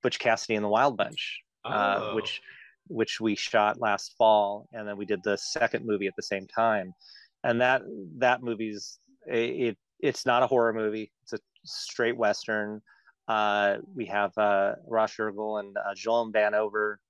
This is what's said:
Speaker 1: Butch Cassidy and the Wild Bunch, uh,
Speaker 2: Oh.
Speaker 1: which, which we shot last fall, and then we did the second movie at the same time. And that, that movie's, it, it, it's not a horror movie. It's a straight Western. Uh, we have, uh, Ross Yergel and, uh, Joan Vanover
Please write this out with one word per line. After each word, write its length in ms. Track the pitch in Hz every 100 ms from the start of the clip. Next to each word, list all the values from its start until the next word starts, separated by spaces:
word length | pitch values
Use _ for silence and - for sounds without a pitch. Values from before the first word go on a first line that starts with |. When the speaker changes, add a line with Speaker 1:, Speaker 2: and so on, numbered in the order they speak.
Speaker 1:
Butch 160 | 127 -
Cassidy 360 | 123 110 - 110
and 80 |
the 60 | 104
Wild 280 | 107 139 113
Bunch, 440 | 104 - - - _ _ -
uh, 340 | 104 101 101
Speaker 2:
Oh. 140 | 107 104
Speaker 1:
which, 260 | 107 - - - - _ _
which 320 | 143 110 -
we 140 | 113 104
shot 440 | - 113 104 -
last 360 | 110 101 - _
fall, 500 | 113 107 101 104 -
and 140 | 117 104
then 100 | 101
we 80 | 101
did 180 | 101
the 140 | 98 101
second 480 | - - 117 117 117
movie 220 | 104 98
at 80 | -
the 80 |
same 240 | - 98 95
time. 460 | - 113 107 92 90 - - - _
And 180 | 123 117
that, 200 | 123 131 101 220 95 98
that 260 | 123 123
movie's, 560 | 123 110 110 104 - - _ _ -
it, 80 | 117 120 127 123
it, 80 | 101 _ _
it's 260 | 147 123 -
not 160 | 123
a 40 | 127
horror 260 | 131 117
movie. 380 | 110 107 110 107 _
It's 100 | -
a 60 | 107 _ _ -
straight 520 | - - - 117 117
Western. 640 | 110 104 - 107 104 107 _ _ _ _ -
Uh, 500 | 110 107 104 101 101 - 185
we 100 | 101
have, 280 | 101 101 98
uh, 380 | 104 101 98 - -
Ross 280 | 113 110 -
Yergel 440 | 107 101 107 107
and, 180 | 101 101
uh, 160 | 101 98
Joan 380 | 110 117 113
Vanover 640 | 107 104 104 110 104 107 104 _